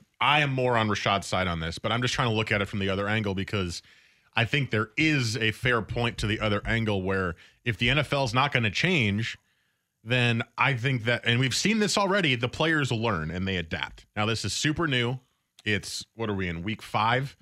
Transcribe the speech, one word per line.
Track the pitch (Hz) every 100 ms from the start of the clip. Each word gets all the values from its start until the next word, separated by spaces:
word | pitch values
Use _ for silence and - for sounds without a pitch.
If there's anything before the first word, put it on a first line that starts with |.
| _ -
I | 127 151
am | 143
more | 131 127 117
on | 107
Rashad's | 98 113 98 -
side | 92 92
on | 82
this, | 82 -
but | 110
I'm | 117
just | 123
trying | - 120
to |
look | 107 107
at | 107
it | 95
from | 104
the | 95
other | 95 101
angle, | 110 104
because | 95 92 104 90 - - - _ _ _
I | 117
think | 110 147 127
there | 110 110 -
is | 156 147 117 113
a | 110
fair | - 127 117
point | 95 120 120 92
to | 107
the | 110
other | 107 101
angle | - 113 107 98
where | 92 95 92 82 - _
if | - 107
the | 120
N | 147
F | 139
L's | 143 131
not | 123 139
gonna | 127 107
change, | - 170 170 104 104 117 - _ _ _ _ _ _
then | 113 123 120 117 - -
I | 131
think | 123 135 127
that, | 113 120
and | 117 117
we've | 135
seen | - 190 220
this | 208 214
already, | 196 202 160 120
the | 123
players | - 160 156 135
will | 113
learn | 113 87 78
and | 90 95
they | 92
adapt. | 82 85 - - -
Now, | 104 107
this | 110
is | 101
super | - 151 151 165
new. | 123 120 131 - _ _ _
It's, | 107 98 - - -
what | - 110
are |
we | 98 90
in, | 82
week | 101 110
five? | - 110 113 123 139 -